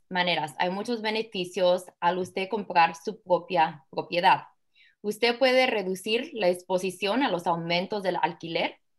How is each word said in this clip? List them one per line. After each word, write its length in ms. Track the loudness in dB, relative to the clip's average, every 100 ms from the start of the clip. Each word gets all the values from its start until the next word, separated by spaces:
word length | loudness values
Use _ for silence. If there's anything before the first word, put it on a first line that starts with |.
| _
maneras. 460 | -2 0 0 -2 -2
Hay 100 | -2
muchos 320 | -2 -4 -4
beneficios 840 | -2 -4 -4 -6 -6 0 2 2 -2 _
al 200 | -2 0
usted 300 | -4 -6 -4
comprar 460 | -4 0 4 4
su 260 | 2 -10 -10
propia 640 | 0 0 2 2 2 0 _
propiedad. 540 | -10 -4 2 4 4 0 _ _ _ _ _
Usted 360 | -8 0 0 4
puede 300 | 4 6 4
reducir 640 | 0 -2 -6 -2 -4 -4
la 160 | -2 0
exposición 760 | 0 -2 -4 -2 -4 -2 0
a 40 | 0
los 200 | 0 -2
aumentos 560 | -2 0 -2 -2 -4
del 140 | -2 -2
alquiler. 560 | -2 -4 -6 -4 -4 -6 _